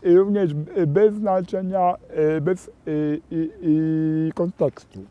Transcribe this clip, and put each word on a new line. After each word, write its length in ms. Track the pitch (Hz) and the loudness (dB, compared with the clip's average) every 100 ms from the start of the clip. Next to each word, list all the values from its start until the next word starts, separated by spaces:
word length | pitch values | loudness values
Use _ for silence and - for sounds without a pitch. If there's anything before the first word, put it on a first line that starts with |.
e, 120 | 185 175 | 6 4
również, 360 | 196 208 185 147 156 - | 4 2 0 -2 -6 -2
e, 120 | 165 | 0
bez 280 | 151 214 208 | 4 4 2
znaczenia, 800 | 214 190 180 196 190 185 180 180 - | -2 -2 -2 -6 -4 0 0 -2 -8
e, 320 | - 156 160 | -2 0 0
bez, 260 | 151 185 - | -2 -4 -6
e, 40 | - - 151 151 151 - | -16 -6 -4 -2 -4 -6
i, 180 | 165 160 - | -6 -6 -4
i 720 | 175 156 160 160 160 156 160 - | 0 2 2 0 0 0 -2 -2
kontekstu. 640 | 175 - 151 - - - 98 | -4 0 -2 -2 -20 -20 -20